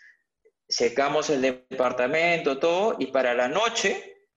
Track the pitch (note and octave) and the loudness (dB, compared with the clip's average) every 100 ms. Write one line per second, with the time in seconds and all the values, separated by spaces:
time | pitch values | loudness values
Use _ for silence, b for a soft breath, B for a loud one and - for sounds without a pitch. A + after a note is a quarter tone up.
0 | b b b _ _ _ - - A#2+ - | b b b _ _ _ -6 -2 0 0
1 | C#3 D3 D3 C#3 C3 B2+ - C3 B2+ B2+ | 0 0 0 0 0 -2 -6 -2 0 0
2 | B2 D#3 E3+ E3+ D3 C3 E3 F3 G#3+ - | 0 2 2 2 0 0 0 2 0 -2
3 | C3 C3+ B2 A#2+ B2 F3 A3+ A3+ G3 - | -2 0 0 2 0 0 0 0 -2 -4
4 | - - _ | -8 -20 _